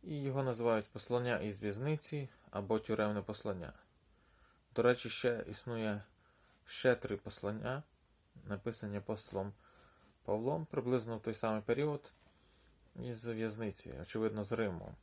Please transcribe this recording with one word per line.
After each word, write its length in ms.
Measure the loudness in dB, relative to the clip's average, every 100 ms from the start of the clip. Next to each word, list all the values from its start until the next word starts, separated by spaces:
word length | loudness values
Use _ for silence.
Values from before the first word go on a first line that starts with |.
І 200 | -6 -4
його 200 | 0 2
називають 480 | 2 4 6 4 2
послання 480 | -6 0 2 4 2
із 240 | 0 -2
в'язниці 680 | -2 0 0 0 0 -4 -6 -10 -8
або 280 | -6 2 2
тюремне 440 | 2 2 2 2
послання. 500 | -2 -4 -4 -4 -6 -12 -20 _ _ _ _ _ -20 _ _
До 80 | 4
речі, 260 | 6 6 2
ще 360 | 0 2 2 -2
існує 540 | -6 -4 -2 0 0 -4 _ _ _ _ -20 -12
ще 280 | 2 4
три 220 | 4 2 -4
послання, 680 | -4 -4 -4 -2 -4 -4 -6 _ _ _ _ -20
написані 520 | -8 -4 -4 -4 -4 -4
апостолом 560 | -2 -4 -2 -4 -4 -8 -20 -20 -20 -20 -20 _
Павлом 420 | -2 0 2 -2 -2
приблизно 500 | -2 2 2 0 -4
в 60 |
той 120 | -4
самий 280 | 0 0 0
період 500 | 0 0 2 -2 -8 -20 -20 _ -20 -20 -20 -20 -20 -10
із 320 | -6 -6 -4
в'язниці, 680 | -2 -2 -2 -4 -4 -8 -10
очевидно, 420 | -6 0 0 0
з 80 | -2
Риму. 420 | 0 0 -2 -8 -14